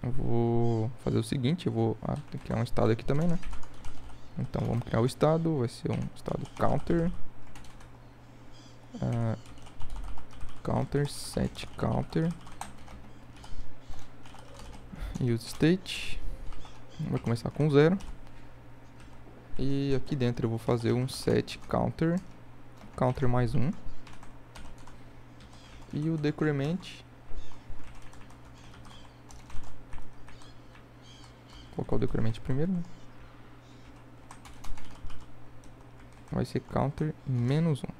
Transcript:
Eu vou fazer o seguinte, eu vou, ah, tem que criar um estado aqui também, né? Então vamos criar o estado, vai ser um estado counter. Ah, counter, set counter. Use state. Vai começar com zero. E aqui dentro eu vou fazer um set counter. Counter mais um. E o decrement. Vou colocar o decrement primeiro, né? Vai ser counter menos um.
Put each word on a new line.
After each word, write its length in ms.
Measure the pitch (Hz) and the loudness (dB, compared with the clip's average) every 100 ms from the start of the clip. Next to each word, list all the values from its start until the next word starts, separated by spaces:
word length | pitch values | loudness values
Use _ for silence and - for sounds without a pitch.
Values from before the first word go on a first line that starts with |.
Eu 80 | 127 | 4
vou 800 | 131 123 117 117 117 120 117 113 - | 4 6 4 4 4 4 4 0 -2
fazer 140 | - 113 | 0 0
o 40 | |
seguinte, 440 | 113 151 123 180 - | 2 0 0 0 0
eu 40 | |
vou, 260 | 113 113 - | 0 0 0
ah, 160 | - 131 - | -4 -4 -6
tem 80 | - | -10
que 80 | - | -4
criar 120 | - | -2
um 40 | |
estado 280 | 120 - 113 | 2 4 6
aqui 140 | 113 - | 4 4
também, 220 | 139 170 | 4 6
né? 100 | 170 - - - - - - - - - - | 6 6 4 4 2 0 0 -2 -8 -8 -6
Então 260 | 120 - 117 | -4 -2 0
vamos 180 | 117 | 0
criar 160 | 123 117 | 0 0
o 60 | 123 | 0
estado, 540 | - 151 165 165 156 | 2 2 4 0 0
vai 80 | 117 | -2
ser 240 | - - | -2 -4
um 80 | 117 131 - | -2 -4 -6
estado 260 | - - - - | -6 -6 -6 0
counter. 540 | 107 135 - 170 170 180 - - - - - - - - - - - - - - - - - - | 2 4 2 2 2 4 4 4 -4 -6 -8 -12 -16 -18 -20 -20 -20 -18 -16 -16 -18 -20 -18 -4
Ah, 380 | 127 120 117 - - - - - - - - - - - - - | -2 0 0 -2 -8 -14 -12 2 4 4 2 2 2 0 0 0
counter, 440 | - 120 135 139 143 | 0 -2 0 0 0
set 600 | - - - 127 - - - | -4 -6 -2 -2 -4 -12 -4
counter. 540 | 123 123 127 - 165 170 - - - - - - - - - - - - - - - - - - - - - - - - - - - - | 0 0 0 0 0 -2 -10 -12 -12 -12 -14 -14 -14 -16 -18 -16 0 2 4 2 0 0 0 -4 -12 -12 -14 -14 -14 -14 -14 -10 -8 -2
Use 260 | 127 117 - | 0 0 -2
state. 760 | - 151 185 - - - - - - - - - - - - 156 | 2 4 4 0 -6 2 4 4 0 -2 -2 -2 -6 -12 -8 -4
Vai 100 | 131 | -2
começar 320 | - 117 - | 0 -2 -2
com 180 | - 151 | 0 4
zero. 280 | 139 156 196 - - - - - - - - - - - - - - - - | 6 6 4 -2 -10 -10 -12 -14 -14 -16 -18 -18 -18 -16 -16 -16 -18 -2 2
E 340 | 127 139 139 131 | 4 4 4 2
aqui 200 | - 147 | 2 2
dentro 300 | 123 120 113 | 2 2 0
eu 40 | |
vou 80 | 113 | 0
fazer 360 | - 120 113 | 2 2 4
um 140 | 120 127 | 2 0
set 520 | - - 117 117 - - | -2 2 2 2 -6 -2
counter. 500 | - 120 123 165 175 - - - - - - - - | 0 0 0 0 0 -4 -16 -16 -16 -16 -16 -14 0
Counter 340 | 127 127 127 | 0 4 4
mais 240 | 123 120 | 6 4
um. 160 | 117 123 - - - - - - - - - - - - - - - - - - - - - - | 6 4 4 0 0 -2 -8 -10 -12 -16 -12 -12 -10 -12 -14 -16 -18 -18 -18 -20 -20 -20 -18 -10
E 160 | 143 156 | -4 -2
o 80 | 160 | 0
decrement. 600 | 147 147 156 143 139 180 - - - - - - - - - - - - - - - - - - - - - - - - - - - - - - - - - - - - - - - - - - - - - - - - - - | -2 0 0 0 0 -2 -6 -18 -18 -20 0 2 4 0 -2 0 0 -4 -12 -12 -16 -16 -18 -18 -18 -16 -16 -16 -18 -18 -18 -18 2 4 4 0 0 0 0 -2 -12 -12 -14 -16 -18 -20 -20 -20 -20 -20 -20 -20 -20 -20 -14 -8
Vou 100 | - | 2
colocar 100 | 113 | 4
o 40 | |
decrement 340 | 110 - 110 113 | 4 4 2 2
primeiro, 280 | - 131 165 | 0 2 2
né? 100 | 185 170 - - - - - - - - - - - - - - - - - - - - - - - - - - - - - - - - - - | 0 -2 -10 -14 -16 -18 -20 -20 -20 -20 -20 -20 -20 -20 -20 -20 -18 -16 -4 2 4 4 2 0 0 0 -12 -12 -14 -16 -18 -20 -20 -20 -20 -6
Vai 140 | - 123 | -2 -2
ser 140 | 135 | -4
counter 520 | - - 131 - 156 - - | -4 -2 0 0 -4 -4 -4
menos 580 | 127 120 143 165 139 | 0 2 2 2 0
um. 80 | - - | -4 -12